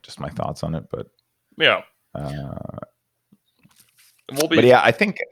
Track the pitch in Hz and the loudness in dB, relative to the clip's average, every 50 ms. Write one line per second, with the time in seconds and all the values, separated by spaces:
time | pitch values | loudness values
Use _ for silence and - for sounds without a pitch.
0 | - - - - - - - - - - - - - 80 80 78 - - - - | -20 -20 -14 -12 -12 -10 -8 -6 -6 -6 -6 -8 -8 -6 -6 -8 -8 -10 -12 -12
1 | - - _ _ _ _ _ _ _ _ _ - 160 131 104 90 - _ _ _ | -12 -16 _ _ _ _ _ _ _ _ _ 0 2 2 2 0 -2 _ _ _
2 | _ _ - - - 69 73 71 69 67 - - - - - - - - _ _ | _ _ -12 -10 -10 -8 -8 -10 -10 -12 -12 -14 -14 -14 -14 -16 -18 -18 _ _
3 | _ _ _ _ _ _ _ _ _ _ _ _ _ _ _ _ _ _ _ _ | _ _ _ _ _ _ _ _ _ _ _ _ _ _ _ _ _ _ _ _
4 | _ _ _ _ _ - 135 143 156 160 165 - 117 123 123 120 76 113 - - | _ _ _ _ _ -6 -2 -2 0 2 4 6 6 8 8 8 6 4 2 2
5 | 208 202 - - - - | 0 -2 -2 -6 -10 -12